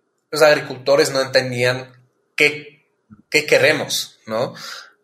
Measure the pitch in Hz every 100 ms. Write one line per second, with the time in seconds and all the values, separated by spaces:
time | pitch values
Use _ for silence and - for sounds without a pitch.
0 | _ _ - 151 151 147 131 127 135 143
1 | 143 135 127 131 127 123 123 123 127 _
2 | _ _ _ - 147 147 - _ _ _
3 | _ 107 - 151 147 139 135 151 101 -
4 | - _ - 110 151 - - - - _